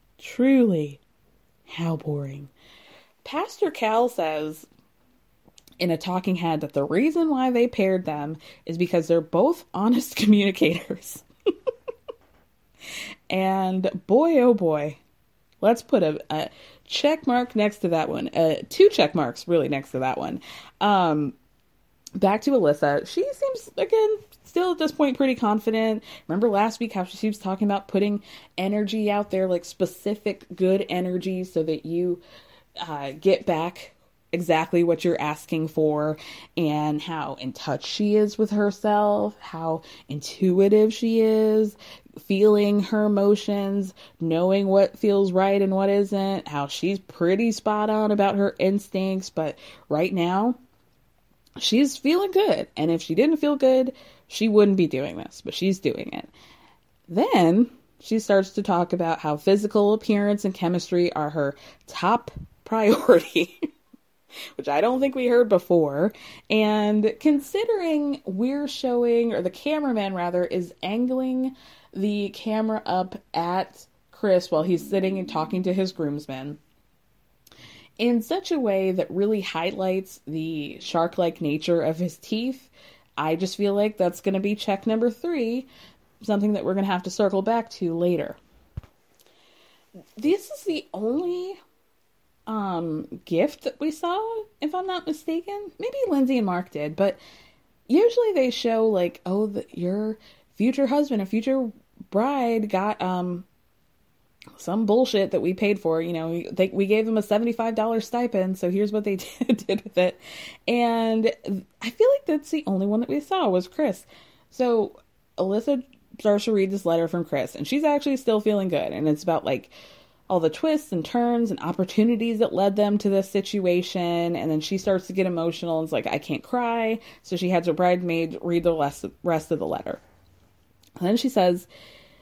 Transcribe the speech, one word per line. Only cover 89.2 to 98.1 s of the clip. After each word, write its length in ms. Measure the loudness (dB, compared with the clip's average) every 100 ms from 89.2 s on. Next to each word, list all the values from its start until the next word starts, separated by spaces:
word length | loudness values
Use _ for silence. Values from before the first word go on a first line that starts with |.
| _ _ _ _ _ _ _ -20 -20 -6
This 320 | -2 -2 -2
is 160 | -10
the 220 | -6 -6 -8
only, 680 | -6 -4 -2 -4 -6 -8 -12 _ _ _ _ _ _ _ _ -10
um, 760 | -6 -4 -4 -4 -6 -8 -14 -4
gift 380 | 0 0 -2
that 140 | -10 -6
we 120 | -6
saw, 280 | -4 -4 -4 -4 -8 -10 _
if 120 | -6
I'm 120 | -6 -6
not 200 | -6 -6
mistaken. 640 | -8 -6 -6 -6 -10 -12 -10
Maybe 180 | -8 -4 -2
Lindsay 300 | 2 2 2
and 80 | 0
Mark 240 | -2 -6
did, 260 | -8 -6 0
but 220 | 0 -2 -10 -20 -20 _ _ _ 0
usually 460 | 4 4